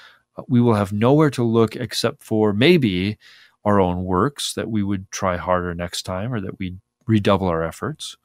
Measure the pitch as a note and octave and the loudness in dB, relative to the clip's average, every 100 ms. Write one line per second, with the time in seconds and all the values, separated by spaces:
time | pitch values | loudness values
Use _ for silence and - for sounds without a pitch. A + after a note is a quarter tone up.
0 | - _ _ - - B2 A#2+ G#2 G2 G#2 | -20 _ _ -16 -2 2 4 2 0 0
1 | A#2 D3 D3+ - A#2+ A2+ A2+ - A#2+ - | 2 4 4 2 0 2 2 0 -8 -4
2 | A#2 - - A2 G#2+ G2+ C#3+ F3+ A2+ F2+ | -4 -4 -4 0 2 4 4 4 4 0
3 | G2 G#2+ - - _ _ G#2+ G2+ F#2 F2+ | -2 -6 -14 -20 _ _ 2 4 2 0
4 | F2+ F#2 B2 - - - - A2 G2 G2+ | 0 0 0 -2 -8 -6 -4 -4 -4 -6
5 | F#2+ - G2 F2 F2+ F2+ F2+ F2 F2 - | -8 -4 -4 -2 -2 -2 -2 -6 -8 -8
6 | - F#2 A2+ A#2+ F#2+ - F#2 F#2 _ _ | -8 -8 -6 -6 -8 -10 -10 -10 _ _
7 | - A2 G#2 G2 F#2 D#2+ E2 - A2 D#3 | 0 2 4 2 0 -2 -4 -6 -10 -10
8 | - - | -14 -16